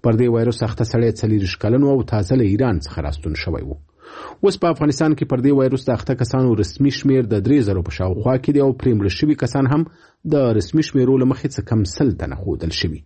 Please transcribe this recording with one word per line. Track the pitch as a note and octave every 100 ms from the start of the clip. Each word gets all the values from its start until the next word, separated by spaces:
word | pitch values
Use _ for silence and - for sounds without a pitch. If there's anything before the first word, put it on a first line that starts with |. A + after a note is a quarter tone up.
پر | A#2+
دې | A2+ B2
وایروس | A#2 A#2 A2+
اخته | A2 -
سړی | A2+ A#2+ A#2 A2
څلېرویشت | A2 G#2+ F#2 -
کلن | G#2+ B2
و | C#3
او | C3+ B2
تازه | A2 G2+ C3
له |
ایران | G#2+ G#2 C3 F2
څخه | C#2+ - D2
راستون | D2 D#2+
شوی | D2+ - E2+
و. | C#2 C#2+ - _ - - - -
اوس | G3+ F#3+
په | F3
افغانستان | D#3+ D3 C3+ D#3
کې | C#3+ -
پر | B2+
دې | C3 C#3
وایروس | C3 B2+ -
د |
اخته | A#2 - B2+
کسانو | A#2 C3 C3 G#2+
رسمي | G2+ - C#3 C3
شمیر | C#3 C3 A2+
د | G#2 G2
درې | C#3+ G#2
زرو | F#2+
په | F2 -
شاوخوا | F#2 F2+ A#2+ C3
کې | C#3
دی | C#3+
او | C3+
پرې | B2+ B2+ A2
مړه | G2 -
شوي | D3+ D3+
کسان | B2+ C#3 C3
هم | D3+ E3 - _ _ D#3+
د | D3 B2+ A2
رسمي | F2+ D#3 D#3
شمیرو | C#3 B2+ C3+
له | B2+
مخې | B2 C#3+
څه | - -
کم | A2+ F#2
سل | - C#3 F2
تنه | E2+ C2+
ښودل | F#2+ D2 E2 -
شوي. | E2 D2+